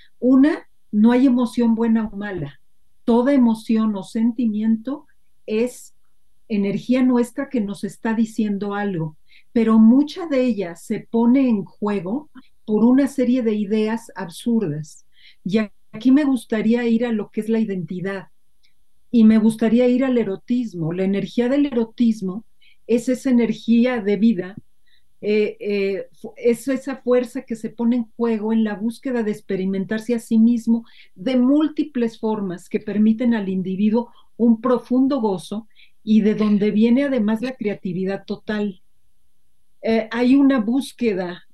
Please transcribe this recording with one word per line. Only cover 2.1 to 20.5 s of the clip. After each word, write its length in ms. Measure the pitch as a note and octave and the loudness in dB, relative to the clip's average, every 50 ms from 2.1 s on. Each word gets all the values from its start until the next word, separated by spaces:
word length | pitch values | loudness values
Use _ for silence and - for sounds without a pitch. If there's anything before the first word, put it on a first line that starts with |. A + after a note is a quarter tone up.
| G3 | -8
mala. 440 | G3 G#3 G#3 F#3+ F3 C#3 C#3+ - - - - - - - - - - - | -10 -10 -10 -8 -8 -10 -10 -12 -18 -20 -20 -20 -20 -20 -20 -20 -8 -2
Toda 280 | B3 A3+ A#3+ A#3+ C#4 | 0 2 2 2 2
emoción 640 | C#4+ C4 A#3+ A#3 A3 A3 - - A3 A3 A3 A3 G3+ | 4 4 4 2 2 0 -2 -2 0 0 0 -2 -4
o 60 | F#3+ | -6
sentimiento 1040 | F#3 - - A3+ A3+ A#3+ A3+ - A#3+ A3 G#3 G#3+ A3 A3+ A3+ A3 - C4 C#4+ D4 - - - - - - - - - | -8 -8 -4 -2 -2 0 0 0 -2 -2 -2 -2 0 0 0 -2 -2 -8 -10 -10 -12 -20 -20 -20 -20 -20 -20 -18 -10
es 480 | - G#3+ A3 A#3+ B3 - - - - - - - - - - - - - - - - | -4 -2 -2 -2 -4 -6 -12 -20 -20 -20 -20 -20 -20 -20 -20 -20 -20 -20 -18 -10 -6
energía 540 | A3 G3+ G3 G3+ F#3+ - - - B3+ C4 | -4 -2 -2 -2 -4 -4 -2 -2 0 2
nuestra 460 | B3+ B3+ B3 A#3+ A#3+ A#3+ - C#4+ C#4 - | 2 2 2 2 0 -2 -4 -10 -8 -6
que 120 | - A#3 | -4 -4
nos 240 | G3+ G3+ G3 - - | -4 -4 -8 -8 -10
está 300 | F#3+ - - - A3+ A3 | -12 -10 -8 -6 -4 -2
diciendo 600 | A3+ A3+ A3 - - G#3+ G#3 G3+ F#3+ G#3 G3+ G3+ | -2 -2 -2 -2 -4 -2 -2 -2 -4 -6 -6 -4
algo, 420 | G#3 G#3 G3+ F#3 D#3+ D#3+ D#3 - - - - - - - - | -4 -4 -4 -4 -4 -6 -8 -10 -14 -20 -20 -20 -20 -10 -4
pero 260 | - A#3+ A3+ A3+ A3 A3 | -2 0 2 4 6 6
mucha 480 | A3 A3 B3+ C#4 D4+ D4 - F#4+ F4 | 8 8 6 6 4 0 -4 -10 -6
de 180 | D#4+ C#4 B3+ B3+ | -2 0 0 0
ella 320 | B3 G#3+ G3 F3+ E3+ E3+ | 0 0 -2 -4 -8 -8
se 240 | - - - G#3+ - | -12 -8 -8 -8 -8
pone 480 | - - - A3+ A#3+ A#3+ B3 C#4 C4+ B3 | -6 -4 0 2 4 4 4 4 4 2
en 160 | A3 G3 E3 | 0 -2 -4
juego 640 | - - - G#3+ G#3 G3+ G3 E3 F#3 A3+ D4+ - - - B3+ - - - - - | -6 -10 -6 -4 -4 -4 -4 -4 -6 -8 -8 -8 -12 -20 -20 -20 -20 -20 -14 -6
por 200 | A3 G#3+ G#3+ A3+ | -2 0 2 4
una 220 | B3 C4 C4+ C#4+ | 4 4 4 2
serie 360 | - - C4+ B3 A#3 B3+ C4 | 2 0 -2 0 2 2 0
de 120 | A3+ A3+ G#3+ | 0 0 -2
ideas 580 | G#3 G#3 F#3+ G#3+ G#3+ G#3+ G#3+ A3+ A3+ - - - | -2 -2 -2 0 0 0 -2 -4 -6 -8 -12 -12
absurdas. 920 | - F#3+ E3+ - - - A#3+ A#3 A3+ G3+ D3+ D3 D#3 D3+ - - - - - - - - - - - - | -12 -12 -12 -12 -8 -4 -2 0 0 0 -2 -6 -6 -10 -12 -16 -20 -20 -20 -20 -20 -20 -20 -18 -12 -6
Y 140 | F3+ F#3 A3 | -2 -2 -2
aquí 520 | G#3+ G3+ - - - - - G#3+ - B3+ | -2 -4 -8 -20 -20 -20 -8 -2 2 4
me 140 | C4 D4+ D4+ | 4 4 4
gustaría 600 | C#4 C4 A3+ - - A3+ G#3+ G3+ A3 A#3 A#3+ A#3+ | 2 -2 -2 -4 -4 -4 -2 0 0 0 0 0
ir 200 | A#3 A3+ A3+ B3 | 0 0 0 0
a 60 | A#3+ | -2
lo 180 | A3+ G#3 G3+ - | -4 -4 -6 -6
que 100 | - A3 | -8 -6
es 80 | G#3+ A3 | -4 -2
la 120 | A3+ A3+ | -2 -2
identidad, 680 | A3 G3 G3 F#3 E3 - F#3 F#3 E3+ G3 G3 F#3+ D#3 - - - - - - - - - - - - - - - - - | -2 -2 -4 -6 -8 -8 -8 -8 -6 -8 -8 -8 -12 -16 -20 -20 -20 -20 -20 -20 -20 -20 -20 -20 -20 -20 -20 -20 -8 0
y 120 | A#3+ A#3 A3 | 4 6 6
me 140 | G#3+ A3 A3 | 6 6 6
gustaría 500 | G#3 A3+ A3 - A#3 A3 A3+ B3 B3 B3 | 4 2 0 0 0 2 2 4 4 4
ir 160 | B3 B3 C4+ | 2 2 0
al 140 | C4 B3 A#3 | 0 0 0
erotismo. 760 | G#3 G3 F#3+ - - - | 0 -2 -6 -8 -6 -4